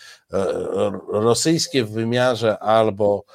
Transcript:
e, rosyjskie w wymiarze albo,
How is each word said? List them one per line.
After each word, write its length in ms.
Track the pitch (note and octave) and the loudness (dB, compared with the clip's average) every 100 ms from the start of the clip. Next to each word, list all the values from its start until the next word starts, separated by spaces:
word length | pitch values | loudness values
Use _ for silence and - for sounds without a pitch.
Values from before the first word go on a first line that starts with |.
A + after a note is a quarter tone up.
| - - - | -20 -20 -6
e, 120 | F#2 F#2 - F2+ G2 G#2 G2 - | -4 -2 -4 -4 -2 -2 -4 -4
rosyjskie 760 | G#2 A2+ A#2 D#3+ E3 - C#3 | 0 2 2 2 0 0 -2
w 80 | G#2+ | -2
wymiarze 680 | A2 A2+ B2 B2+ A2+ A2+ G2 | -4 -2 0 0 0 0 0
albo, 640 | G2 A2+ A2 G2 G#2 G2+ - | 2 4 4 2 0 0 -4